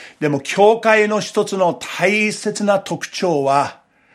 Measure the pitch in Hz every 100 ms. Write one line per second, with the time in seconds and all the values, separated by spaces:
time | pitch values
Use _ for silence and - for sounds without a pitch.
0 | - - 151 143 - - 202 226 226 220
1 | 208 214 202 - 202 196 180 - - -
2 | 180 214 214 208 214 208 202 196 - 165
3 | - - 185 151 139 139 131 - _ _
4 | _